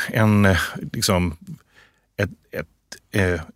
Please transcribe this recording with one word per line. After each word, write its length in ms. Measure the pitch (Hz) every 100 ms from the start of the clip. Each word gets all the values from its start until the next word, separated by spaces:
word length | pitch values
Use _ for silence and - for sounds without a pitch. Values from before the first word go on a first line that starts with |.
| -
en, 480 | - 107 104 98 90 - - -
liksom, 440 | - - 90 90 78 - - _ _ _ _ _ -
ett, 140 | 101 - _
ett, 160 | - - _ - - _
eh, 280 | 107 92 85 -